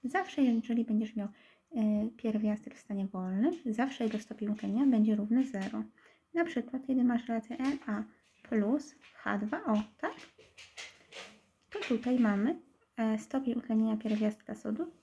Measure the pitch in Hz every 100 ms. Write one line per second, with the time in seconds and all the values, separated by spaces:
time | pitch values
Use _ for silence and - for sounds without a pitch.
0 | 254 381 370 - 262 226 226 233 226 214
1 | 214 214 202 - - _ _ 277 214 208
2 | 220 - 226 214 214 208 - - - 202
3 | 190 190 185 190 277 349 247 214 262 -
4 | 226 214 - - 208 208 202 214 277 226
5 | 214 208 214 240 262 196 196 220 214 _
6 | - _ _ 339 339 247 233 262 269 262
7 | 240 240 240 226 220 247 262 285 - 208
8 | 214 _ _ _ - 226 208 294 - -
9 | - - - 202 214 311 302 214 214 _
10 | 359 - - _ - - - - - -
11 | _ - - - _ _ _ 415 415 226
12 | 247 254 220 202 226 - - _ _ -
13 | 220 220 - 269 262 233 - 220 220 220
14 | 220 214 214 214 - 214 220 220 330 -